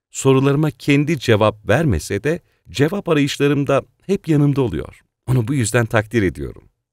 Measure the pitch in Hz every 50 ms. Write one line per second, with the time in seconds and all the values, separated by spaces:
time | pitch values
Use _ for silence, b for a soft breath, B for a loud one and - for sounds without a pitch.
0 | _ _ - - - 135 135 135 135 139 139 147 160 147 - - - 147 143 143
1 | 147 151 170 123 - - 110 101 107 107 107 - - 95 107 147 170 135 90 76
2 | - - 101 101 - 147 170 - - _ _ _ _ - 82 127 143 165 202 202
3 | - 170 160 147 143 139 - - 143 143 147 143 143 139 139 127 - _ _ _
4 | _ - 202 - - 160 156 143 143 143 131 139 131 104 85 64 - - - -
5 | _ _ _ _ _ - 127 127 110 117 147 131 110 - - 120 117 - - 110
6 | 107 107 120 113 95 85 - 71 69 58 - - - _ _ _ _ _